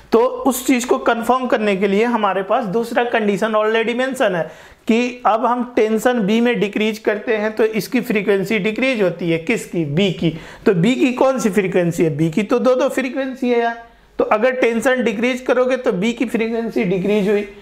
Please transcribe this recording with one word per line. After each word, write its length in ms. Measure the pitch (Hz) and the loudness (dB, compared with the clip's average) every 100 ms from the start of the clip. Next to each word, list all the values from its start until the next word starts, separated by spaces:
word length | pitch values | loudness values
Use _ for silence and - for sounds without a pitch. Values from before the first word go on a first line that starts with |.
| - | 0
तो 60 | 226 | 2
उस 480 | 247 359 - 247 - | 2 0 -2 0 0
चीज़ 200 | 247 240 | 0 2
को 120 | 262 | 0
confirm 480 | - 233 220 254 247 | 2 0 2 0 0
करने 300 | 240 208 190 | 0 0 0
के 120 | 202 | 2
लिए 160 | 196 | 2
हमारे 380 | 240 233 208 190 | 2 0 0 -2
पास 220 | 196 233 | 0 -2
दूसरा 400 | 214 226 233 240 | 0 -2 -2 -2
condition 480 | 240 233 208 190 226 | 0 0 0 0 0
already 420 | 214 214 226 226 240 | 0 0 0 0 -2
mention 380 | 262 277 220 175 | -2 0 0 0
है 60 | 156 - - - - | -4 -10 -20 -6 0
कि 340 | 226 247 247 - | 0 0 -2 0
अब 200 | 220 233 | 2 0
हम 260 | 247 247 - | -2 -2 0
tension 440 | 220 220 247 247 | 0 2 0 2
B 200 | 190 226 | 2 2
में 180 | 240 208 | 2 2
decrease 380 | 202 202 214 214 | 0 0 -2 -2
करते 380 | 254 208 254 220 | -2 -2 -2 -2
हैं 180 | 214 214 | -2 0
तो 80 | |
इसकी 360 | 220 220 - 254 | 0 0 -2 -2
frequency 580 | - 214 202 196 180 220 | 0 0 0 0 0 -2
decrease 440 | 202 214 262 240 | -2 0 -2 0
होती 280 | 180 170 175 | 0 -2 -2
है। 80 | 160 | -2
किसकी? 460 | 165 220 - 175 | -2 -4 -4 -4
B 260 | 151 147 202 | -2 0 0
की। 240 | 160 165 156 - - - | 0 -2 -2 -10 -4 0
तो 80 | |
B 200 | 175 202 | 2 2
की 180 | 254 285 | 2 2
कौन 260 | 247 269 262 | 2 2 2
सी 120 | 214 | 0
frequency 540 | 190 185 185 175 165 | 0 0 2 0 0
है? 120 | 165 143 | 0 0
B 140 | 165 | -2
की 120 | 160 | 0
तो 160 | 208 240 | 0 2
दो 160 | 240 | 2
दो 140 | 359 277 | 2 0
frequency 640 | 262 262 262 269 254 247 | -2 -4 -4 -6 -4 -2
है 100 | 240 | 0
यार। 220 | 233 233 - - _ - | 0 -4 -14 -20 _ -4
तो 60 | |
अगर 280 | 247 214 247 | 0 2 2
tension 500 | 254 240 233 277 254 | 2 0 2 0 2
decrease 360 | 226 214 247 254 | 0 0 -2 -2
करोगे 360 | 277 254 254 254 | -2 0 0 0
तो 160 | 254 | -2
B 200 | 190 220 | 0 -2
की 120 | 233 | -2
frequency 600 | 226 214 226 226 226 247 | -2 -2 -2 -4 -4 -2
decrease 440 | 202 190 190 208 196 | -2 0 0 0 2
हुई। 200 | 208 202 - | 0 -2 -12